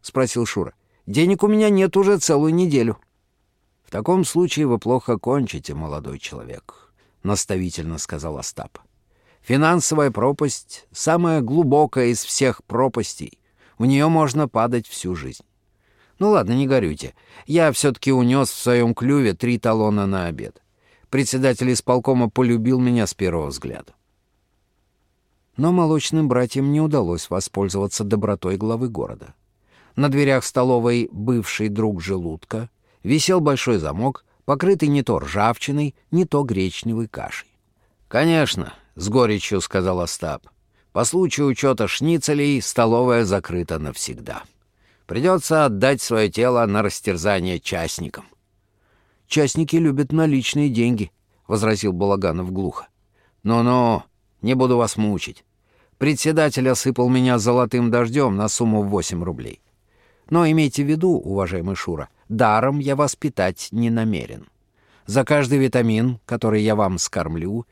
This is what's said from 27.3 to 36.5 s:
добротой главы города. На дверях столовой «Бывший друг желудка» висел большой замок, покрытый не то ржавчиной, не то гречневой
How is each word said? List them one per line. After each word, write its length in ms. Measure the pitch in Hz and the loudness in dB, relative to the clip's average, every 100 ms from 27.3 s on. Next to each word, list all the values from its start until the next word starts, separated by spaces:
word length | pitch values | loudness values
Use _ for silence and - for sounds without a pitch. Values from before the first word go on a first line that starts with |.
| 92 - 95 98 98 101 - | -6 -4 -4 -2 -2 -4 -4
добротой 540 | 104 107 104 101 90 95 | -2 -2 0 -2 -2 -4
главы 320 | 110 113 127 | -4 -4 -4
города. 440 | 107 60 57 - - _ _ _ _ _ - | -6 -8 -10 -18 -20 _ _ _ _ _ -2
На 140 | 143 | 0
дверях 340 | 139 139 131 | 2 2 2
столовой 640 | - 135 127 123 120 120 113 | 0 0 2 2 2 0 -2
«Бывший 560 | 95 110 120 98 - 107 | -4 -2 -2 -2 -4 -4
друг 320 | 104 110 95 | 0 -2 -2
желудка» 680 | 85 95 85 80 - 110 117 _ _ _ | -4 -6 -6 -10 -10 -10 -10 _ _ _
висел 360 | 92 151 165 185 | -2 0 2 2
большой 380 | 147 135 - 104 | 2 0 0 0
замок, 480 | 78 80 127 - _ _ | 0 -2 -4 -4 _ _
покрытый 460 | - 139 180 180 151 | -4 0 2 2 2
не 140 | 143 | 0
то 160 | 127 101 | 0 -2
ржавчиной, 760 | 71 98 107 117 - 143 147 - - | -2 0 0 0 -4 -2 -4 -6 -4
не 140 | 165 185 | 0 0
то 180 | 147 | 0
гречневой 640 | 139 | 0